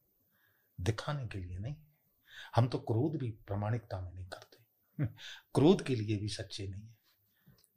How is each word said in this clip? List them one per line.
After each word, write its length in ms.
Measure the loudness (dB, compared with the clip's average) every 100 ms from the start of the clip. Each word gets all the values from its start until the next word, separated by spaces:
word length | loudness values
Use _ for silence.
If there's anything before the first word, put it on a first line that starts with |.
| _ _ _ _ _ _ _ -2
दिखाने 460 | -2 0 -4 -4 -6
के 120 | -8
लिए 200 | -8 -8
नहीं। 180 | -8 -10 -14 _ _ _ _ -18 0 4
हम 120 | 4
तो 100 | 2
क्रोध 380 | 0 2 2 0
भी 140 | -4
प्रामाणिकता 720 | -6 -6 -2 0 -2 -4 -6
में 120 | -6
नहीं 120 | -10 -12
करते, 380 | -12 -16 -20 _ _ _ -2
<laughs> 500 | -2 -2 -14 -16 0
क्रोध 280 | 6 8 8
के 140 | 4 -2
लिए 200 | 0 0
भी 120 | -2
सच्चे 400 | -6 -8 -8 -8
नहीं 140 | -8
है। 140 | -14 -20 _ _ _ _ -20 -20 _